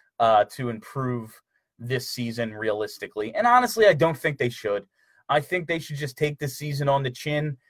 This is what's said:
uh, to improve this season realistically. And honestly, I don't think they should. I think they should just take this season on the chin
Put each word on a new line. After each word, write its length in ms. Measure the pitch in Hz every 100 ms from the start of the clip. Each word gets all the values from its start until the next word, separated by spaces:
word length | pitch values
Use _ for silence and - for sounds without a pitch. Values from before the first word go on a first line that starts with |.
| _ -
uh, 260 | 113 107 104
to 180 | - 123
improve 640 | 110 - 135 127 120 110 - _ _ _ _
this 280 | 120 131 -
season 440 | 127 117 117 113
realistically. 800 | 107 110 104 104 - 104 107 107
And 140 | - 240
honestly, 400 | 247 240 226 208
I 60 |
don't 240 | 147 165 151
think 200 | 160 139
they 120 | 123
should. 360 | - 107 101 - _ _ _ -
I 100 | 147
think 280 | 147 180 165
they 120 | 160
should 180 | 160 143
just 180 | 143 -
take 220 | 151 147
this 200 | 143 -
season 300 | 147 143 143
on 140 | 139
the 80 | 135
chin 480 | 131 151 147 151 135